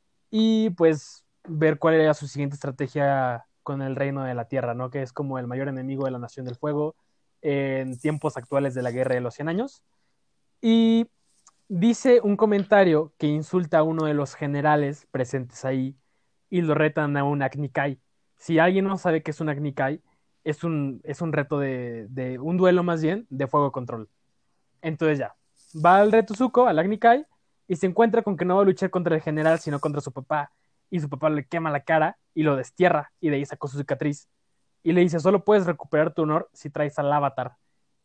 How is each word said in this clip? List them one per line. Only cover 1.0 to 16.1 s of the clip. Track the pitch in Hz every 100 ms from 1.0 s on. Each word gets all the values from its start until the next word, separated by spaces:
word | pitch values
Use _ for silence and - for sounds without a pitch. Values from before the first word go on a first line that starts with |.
| - - _ _ -
ver | 156 156 151
cuál | 165 160
era | 156
su | 147 143
siguiente | 139 143 143
estrategia | 143 131 135 151 143 135 127 120 - _
con | - 139
el | 135 131
Reino | 139 139
de | 131 120
la | 117
Tierra, | 135 120
¿no? | 120 127
Que | 139
es | 131
como | - 143 131
el | 123
mayor | 123 139
enemigo | 131 131 135 135
de |
la | 127
Nación | 120 - 127
del | 123
Fuego | 151 147 151 - _ _ _ _
en | 151 139 139 135 131 127
tiempos | 151 151 156 135
actuales | 123 139 139
de | 127
la | 123
Guerra | 120 127 123
de |
los | 123 -
Cien | 151
Años. | 175 269 - _ _ _ _ _ _ _ _
Y | 226 226 226 226 233 _ _ _ _ _ -
dice | 180 220 233 269 247
un | 208 202
comentario | 214 202 190 208 190 151 160 _
que | 151
insulta | 151 151 185 160 165
a |
uno | 156 160 156
de |
los | 147 139 -
generales | 143 143 147 151 139 147 _
presentes | 131 123 135 123 - 131
ahí | 131 131 135 _